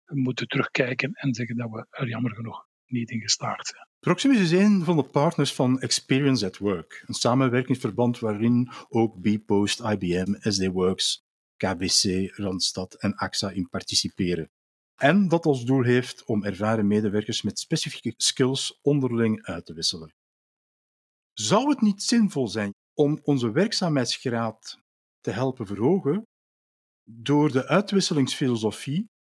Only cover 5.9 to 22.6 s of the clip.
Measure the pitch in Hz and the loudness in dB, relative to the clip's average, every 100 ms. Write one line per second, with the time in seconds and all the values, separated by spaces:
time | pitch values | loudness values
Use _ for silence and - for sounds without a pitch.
5.9 | - - 135 143 123 95 - 101 87 - | -2 0 2 4 2 -2 -2 -2 -2 -6
6.9 | - - - 120 131 131 123 123 120 113 | -14 -10 -2 2 4 4 2 0 -2 -2
7.9 | 98 123 117 110 104 117 120 123 - - | 0 0 0 -2 0 2 4 0 -6 -2
8.9 | 117 113 90 104 107 - 101 101 - 101 | 0 0 0 0 0 2 2 2 -2 -2
9.9 | 101 87 90 92 101 113 98 92 92 92 | -2 0 0 -2 -2 -2 0 0 0 0
10.9 | 92 - - _ _ _ - 92 85 95 | 0 -2 -4 _ _ _ -6 -4 -2 0
11.9 | - 101 92 95 - 98 92 - 95 92 | 2 2 0 -4 -4 -6 -4 -4 -4 -10
12.9 | - 101 - 95 - 98 95 90 92 - | -6 -4 -2 -4 -4 -4 -4 -6 -8 -4
13.9 | - 92 - 90 82 78 _ _ _ _ | -2 -2 -2 -2 -2 -6 _ _ _ _
14.9 | - 139 196 185 165 160 131 120 135 120 | 0 4 4 4 4 2 2 2 2 4
15.9 | 123 123 - - 107 101 90 107 110 101 | 4 2 -6 -4 -2 -2 -2 0 2 2
16.9 | 104 107 104 110 - 104 - - 160 143 | 2 2 0 -2 -4 -4 -6 -4 -4 -4
17.9 | - 117 - - - 127 135 - - 139 | -8 -8 -4 -2 2 0 0 -6 -4 0
18.9 | 147 127 117 113 107 - 87 - 80 - | 2 2 2 0 0 -6 -10 -10 -6 -4
19.9 | 82 80 _ _ _ _ _ _ _ _ | -4 -10 _ _ _ _ _ _ _ _
20.9 | _ _ _ _ - 107 202 285 285 208 | _ _ _ _ -6 2 2 2 2 2
21.9 | 196 - 233 196 143 113 107 | 0 0 2 2 0 -4 -2